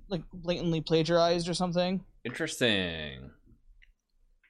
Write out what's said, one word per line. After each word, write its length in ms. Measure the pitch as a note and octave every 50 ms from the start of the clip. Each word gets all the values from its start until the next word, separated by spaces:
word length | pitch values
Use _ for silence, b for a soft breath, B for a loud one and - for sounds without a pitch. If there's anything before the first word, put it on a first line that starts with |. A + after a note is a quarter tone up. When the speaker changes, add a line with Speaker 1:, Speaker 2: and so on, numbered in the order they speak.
| - -
Speaker 1:
like, 120 | G3 E3 - -
blatantly 500 | - F3+ D#3+ F3 F3+ B2+ E3+ E3+ E3 D#3+
plagiarized 680 | D3+ - D#3+ E3 D#3+ E3 E3+ E3+ E3+ E3+ F3 F3 E3+ F3+
or 40 | E3
something. 480 | - F#3 F3+ E3 F3+ F3 F3+ F#3+ F#3 - - _ - -
Speaker 2:
Interesting. 1080 | A2+ - - D#3+ - - - C3 A2+ G#2 G2 F#2 F2 E2 D#2+ D2+ C#2+ C2+ C2 C2+ - - _ _ - - _ _ - - - - _ _ _ _ _ _ _ _ _ _ _ _